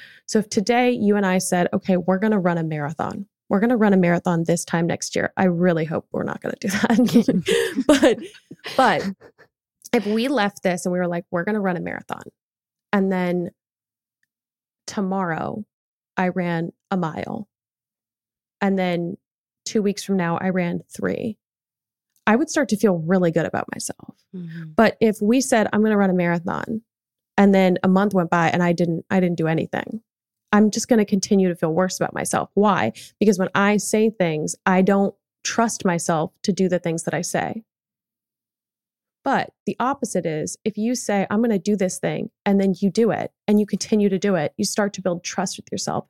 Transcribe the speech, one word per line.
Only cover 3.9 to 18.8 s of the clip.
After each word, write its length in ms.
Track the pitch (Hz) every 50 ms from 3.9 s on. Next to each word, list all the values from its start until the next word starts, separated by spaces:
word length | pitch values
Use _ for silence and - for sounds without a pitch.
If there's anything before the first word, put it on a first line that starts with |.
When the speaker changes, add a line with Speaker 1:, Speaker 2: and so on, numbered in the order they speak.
| 190
Speaker 1:
a 40 | 190
marathon 460 | 175 175 175 175 - 180 170 165 165
this 200 | 170 170 170 -
time 220 | - - 165 170
next 280 | 170 - - - - -
year." 160 | - - - -
I 80 | - 190
really 400 | 180 175 170 180 185 165 160 165
hope 200 | 156 156 - - _
we're 100 | - - -
not 160 | - - -
gonna 120 | - - - -
do 80 | - 202
that. 1120 | 196 208 226 - 226 226 247 180 160 233 196 - - 185 - - - 466 - - 339 - -
<laughs> 20 |
But, 320 | - 294 - - 254 220 - 330 - - - _ _ - _ - - -
but 260 | - 262 220 170 143 - 196 190 _ - - _ _ - _ _ _ _ _ _ _ _ -
if 140 | - 240 196
we 220 | 208 220 226 240 277
left 340 | 294 233 202 202 - -
this 220 | - 185 175 180 -
and 60 | 185
we 60 | 180 180
were 80 | 180 175
like, 160 | 175 175 - -
"We're 140 | - 170 170
gonna 160 | 214 214 214
run 160 | 196 190 175
a 40 | 165
marathon," 420 | 175 - - 50 - - - - - - _ _ _ _ _ _ _ _ _ _ _ -
and 180 | - 202 196 190
then 380 | 185 185 180 175 175 180 175 - _ _ _ _ _ _ _ _ _ _ _ _ _ _ _ _ _ _ _ _ _ _ _ _ _ _ _
tomorrow 800 | - - 220 196 185 190 196 185 170 160 156 - - - 214 214 _ _ _ _ _ _ _ _ _ -
I 120 | - 185 185
ran 440 | 175 185 175 175 170 165 170 - - _ _ -
a 60 | 196
mile, 520 | 185 170 156 - - - - - - 208 _ _ _ _ _ _ _ _ _ _ _ _ _ _ _ _ _ _ _ _ _ _ -
and 180 | 202 196 196
then 380 | 185